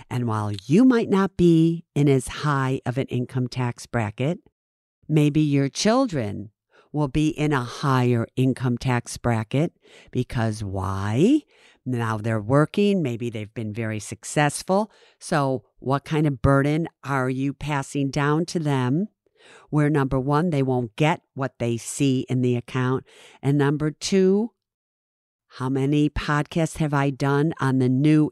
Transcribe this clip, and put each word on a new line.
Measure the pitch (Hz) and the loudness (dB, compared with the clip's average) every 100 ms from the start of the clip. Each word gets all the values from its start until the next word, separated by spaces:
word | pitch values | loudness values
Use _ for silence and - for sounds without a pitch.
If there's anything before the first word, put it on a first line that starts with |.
| - | -10
And | 123 120 | -6 -4
while | 110 104 104 - | -2 -4 -6 0
you | 180 | 4
might | 262 233 - | 6 4 2
not | 190 196 - | 0 0 2
be | 175 165 165 170 - | 4 6 4 0 -6
in | 143 147 | 0 2
as | 135 - | 2 0
high | - 151 139 131 135 - | -6 -2 -2 -2 -4 -4
of | 127 | -4
an | - | -4
income | 123 120 131 123 | -4 -4 -4 -4
tax | 127 120 - | -4 -6 -6
bracket, | - 117 101 - 135 180 _ _ _ _ _ _ - | -6 -4 -4 -4 -4 -4 _ _ _ _ _ _ 0
maybe | 151 147 151 | 2 4 2
your | 151 139 139 | 2 2 0
children | - 208 247 262 151 104 98 104 _ _ _ _ | 0 0 2 0 -2 -6 -8 -12 _ _ _ _
will | 147 143 | -4 -2
be | - 156 | 0 0
in | - 151 | 0 0
a | 139 | 0
higher | 123 - 143 131 123 120 - - | -4 -4 0 2 2 0 -2 0
income | 131 120 127 120 | 0 0 -2 -2
tax | 131 120 - - | -2 -2 -4 -6
bracket | 120 113 104 135 175 _ _ - - | -2 -2 -2 -2 -2 _ _ -20 -8
because | 127 - 117 113 107 | -6 -4 -2 -2 -4
why? | 101 95 95 98 101 117 208 302 - _ - _ | -6 -6 -4 -4 -2 2 4 2 -2 _ -20 _
Now | 131 120 113 107 | -6 -4 -2 -2
they're | 113 110 | -2 -2
working, | 104 143 151 - 202 196 | 2 2 2 2 2 2
maybe | 135 113 120 | 0 -4 -6
they've | 110 104 | -8 -10
been | 120 107 | -8 -8
very | 107 110 107 | -6 -6 -6
successful. | - - - 147 147 - - 190 214 _ _ _ | -8 -14 -6 0 0 -2 -2 -2 -2 _ _ _
So | - 160 139 131 - _ | -4 -2 0 -2 -8 _
what | 123 139 | -4 -4
kind | - 156 151 | -2 0 0
of | 135 | 2
burden | 139 139 143 156 165 _ | 4 4 4 0 -4 _
are | 131 139 131 | -4 -2 -2
you | 131 139 | -2 -4
passing | 135 147 143 135 147 139 | -4 -4 -4 -4 -4 -2
down | 147 143 156 175 | 0 0 0 0
to | 175 | -2
them? | 151 135 123 151 214 _ _ _ - - - | 0 0 0 0 -2 _ _ _ -20 -20 -4
Where | 147 147 | 0 2
number | 147 135 135 | 2 0 -2
one, | 131 147 180 | 0 0 0
they | 143 | 0
won't | 131 127 120 - | 0 0 -2 0
get | 151 - _ | 0 0 _
what | 135 131 - | -8 -8 -4
they | 120 117 | -4 -4
see | - - 143 131 - | -6 -2 0 0 0
in | 123 | 0
the | 123 120 | 0 0
account. | - 127 127 131 - - - - | -4 -4 -2 -2 -6 -20 -20 -6
And | 135 143 | 0 2
number | 139 151 151 | 2 0 -4
two, | - - 196 185 196 240 _ _ _ _ _ _ _ _ _ _ - | -6 0 2 4 2 0 _ _ _ _ _ _ _ _ _ _ -8
how | 131 | -4
many | 135 135 147 147 | 0 0 2 2
podcasts | - - 147 151 175 160 - | 0 -2 -2 0 -2 -2 -2
have | 151 | -2
I | 143 143 | 0 0
done | 131 139 143 160 - | 0 0 2 0 0
on | 131 131 | 0 2
the | 127 | 2
new | 131 147 156 151 | 2 4 4 2